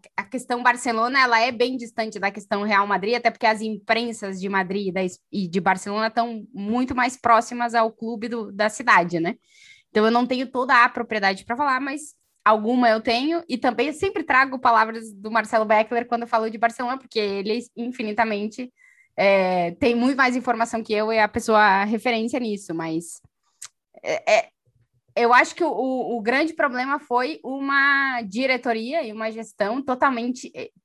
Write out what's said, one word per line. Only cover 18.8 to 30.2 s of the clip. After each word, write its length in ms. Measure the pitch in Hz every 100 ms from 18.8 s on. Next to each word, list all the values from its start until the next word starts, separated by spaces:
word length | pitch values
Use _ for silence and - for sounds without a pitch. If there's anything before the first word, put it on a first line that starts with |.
| _ _ _ -
é, 560 | 196 196 185 180 170
tem 220 | 170 - 240
muito 200 | 247 269
mais 200 | 254 247
informação 460 | 247 226 226 226
que 100 | 220
eu 200 | 208 214
e 40 | 220
é 60 |
a 60 | 208
pessoa 540 | 240 226 214 208 190
referência 540 | 208 220 247 226 226 262
nisso, 340 | 233 202 -
mas 460 | 165 165 160 170 - _ _ _ _ - _ _ -
é, 300 | - 151 - -
é, 120 | - _ _ _ _ _ _ -
eu 160 | 233
acho 200 | 240 226 -
que 80 |
o, 40 | 330
o, 480 | 190 262 262 190 233
o 20 |
grande 300 | 208 262 320
problema 480 | 320 294 247 262 294
foi 400 | - 247 262 320
uma 800 | 240 269 277 277 277 277 269 247
diretoria 800 | 214 202 262 254 254 226 226 330
e 100 | 240
uma 180 | 208 226
gestão 500 | 220 220 - 202 254
totalmente, 680 | 269 254 285 240